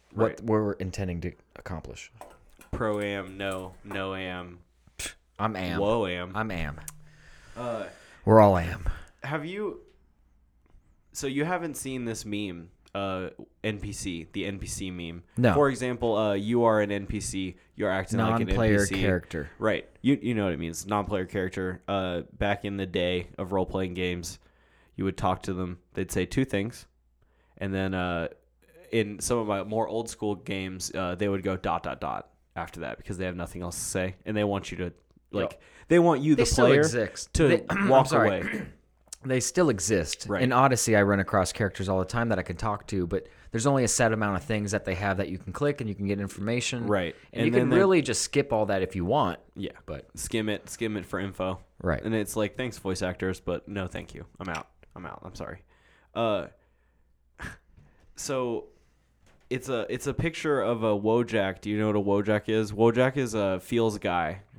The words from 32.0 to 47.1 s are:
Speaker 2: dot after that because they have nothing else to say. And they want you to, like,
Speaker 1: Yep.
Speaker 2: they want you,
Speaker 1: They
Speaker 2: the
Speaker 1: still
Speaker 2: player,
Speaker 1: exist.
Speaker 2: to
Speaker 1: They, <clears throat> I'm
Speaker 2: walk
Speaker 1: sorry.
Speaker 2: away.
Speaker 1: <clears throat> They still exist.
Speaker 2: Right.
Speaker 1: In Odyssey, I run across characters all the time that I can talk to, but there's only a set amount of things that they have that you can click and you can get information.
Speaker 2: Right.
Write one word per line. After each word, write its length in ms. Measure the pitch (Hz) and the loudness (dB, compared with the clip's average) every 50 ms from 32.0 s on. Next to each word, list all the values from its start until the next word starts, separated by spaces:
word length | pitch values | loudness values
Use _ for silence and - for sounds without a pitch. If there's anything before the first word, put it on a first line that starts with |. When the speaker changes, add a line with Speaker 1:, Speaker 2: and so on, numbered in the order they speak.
Speaker 2:
dot 280 | - 71 57 50 - - _ _ _ _ _ | -6 -6 -6 -8 -10 -14 _ _ _ _ _
after 240 | 82 90 90 - 85 | -10 -10 -10 -10 -10
that 160 | 80 60 55 - | -8 -8 -10 -10
because 180 | - - 101 90 | -10 -10 -6 -6
they 60 | 92 | -4
have 100 | 92 90 | -4 -4
nothing 260 | 87 85 82 - 90 | -6 -8 -8 -8 -8
else 140 | 87 87 87 | -8 -8 -8
to 80 | - - | -8 -6
say. 320 | - - 95 92 92 92 - _ | -4 -2 -2 -2 -4 -4 -8 _
And 100 | - 107 | -4 -2
they 80 | 107 104 | 0 0
want 260 | 101 98 98 95 - | 0 0 -2 -4 -6
you 60 | 92 87 | -8 -6
to, 140 | 90 87 87 - _ _ _ _ _ _ | -6 -8 -8 -12 _ _ _ _ _ _
like, 220 | - 101 113 - | -4 -2 -2 -2
Speaker 1:
Yep. 100 | - - - - - - - - | -6 -10 -18 -20 -20 -20 0 4
Speaker 2:
they 100 | 165 175 | 6 6
want 220 | 170 170 160 131 | 8 6 4 4
you, 120 | 143 156 147 | 4 4 4
Speaker 1:
They 80 | 123 | 4
Speaker 2:
the 40 | 117 | 4
Speaker 1:
still 200 | - - - - | 4 6 6 8
Speaker 2:
player, 140 | 123 135 143 | 8 8 8
Speaker 1:
exist. 520 | 151 156 117 120 107 - - - - - - | 6 4 2 0 0 -2 -4 -10 -10 -2 2
Speaker 2:
to 140 | - 160 139 | 4 6 6
Speaker 1:
They, 160 | 170 165 - | 6 4 2
<clears throat> 40 | - | 0
I'm 180 | 180 196 196 196 | 0 2 4 6
Speaker 2:
walk 200 | 135 131 127 - | 8 8 8 6
Speaker 1:
sorry. 320 | 156 135 110 101 95 87 | 4 4 4 4 4 0
Speaker 2:
away. 220 | 85 - - 104 - | -2 -4 -6 -6 -8
Speaker 1:
<clears throat> 60 | - - - _ _ _ _ _ _ - - | -10 -14 -18 _ _ _ _ _ _ -18 -10
They 180 | - 131 131 127 | -4 -2 0 0
still 280 | 117 - - 180 180 147 | 0 0 2 4 4 4
exist. 560 | 113 98 87 107 110 92 76 67 - - - - | 4 2 2 2 2 2 2 0 -4 -6 -4 -4
Speaker 2:
Right. 120 | 101 90 | 0 0
Speaker 1:
In 80 | 127 127 | 2 4
Odyssey, 460 | 127 123 135 135 127 113 - 117 110 | 6 6 6 6 4 4 4 4 6
I 60 | 104 | 6
run 180 | 101 98 101 98 | 6 6 4 4
across 320 | 92 - - 101 90 - | 2 2 4 2 2 2
characters 380 | - - 113 95 - - 95 95 | 2 0 0 0 0 -2 -2 0
all 80 | 95 95 | 0 0
the 80 | 90 | 0
time 240 | - - 120 117 117 | 0 -2 -2 0 0
that 80 | 107 92 | 0 0
I 40 | |
can 140 | 87 - 90 | -2 -4 -6
talk 300 | 82 - 110 104 101 - | -4 -4 -4 -4 -4 -6
to, 200 | - - 95 90 | -4 -2 -2 0
but 200 | 85 101 - - - - - - - | 0 -2 -4 -4 -8 -14 -20 -12 -6
there's 160 | - 117 113 | -4 0 2
only 180 | 143 139 135 123 | 2 4 4 2
a 40 | 107 | 2
set 260 | - - 123 110 110 | 2 2 2 2 2
amount 220 | 110 107 104 98 87 | 2 0 0 0 -2
of 60 | - | -2
things 260 | - 110 104 104 98 | -2 -2 -2 -2 -2
that 160 | 104 101 - | -2 -2 -2
they 80 | 101 92 | -2 -2
have 240 | 90 104 98 95 92 | -2 -2 -2 0 -2
that 100 | 98 76 | -2 -4
you 80 | 90 | -6
can 160 | 92 - 98 | -8 -8 -10
click 300 | 92 - 143 147 143 - | -4 -2 0 0 0 -2
and 80 | 120 107 | -4 -6
you 40 | 98 | -4
can 120 | - 101 | -2 -2
get 140 | 98 101 101 | -2 0 -2
information. 640 | 101 95 - - 101 110 117 123 120 - - 120 117 | -2 -6 -6 -6 -4 -2 -2 0 -2 -2 -4 -4 0
Speaker 2:
Right. 280 | 104 104 95 90 80 | 0 2 2 0 -2